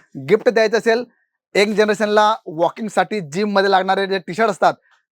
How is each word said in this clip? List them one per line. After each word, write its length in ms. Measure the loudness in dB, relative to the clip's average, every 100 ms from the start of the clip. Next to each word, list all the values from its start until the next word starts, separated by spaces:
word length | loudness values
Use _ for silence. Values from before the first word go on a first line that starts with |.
| _ -12 -2
गिफ्ट 220 | 0 2
द्यायचं 300 | 2 0 0
असेल, 260 | 0 -2 -4 _ _ _ _
यंग 200 | 0 0
जनरेशनला 600 | 2 0 0 0 2 2 0 -6
वॉकिंगसाठी 720 | -2 -2 -2 -4 -2 -2 -4 -6
जिममध्ये 380 | -4 -2 0 2
लागणारे 360 | 2 2 -2 -2
जे 120 | -4
टी 160 | -6
शर्ट 160 | -2 -2
असतात, 240 | 2 0 0 _ _ _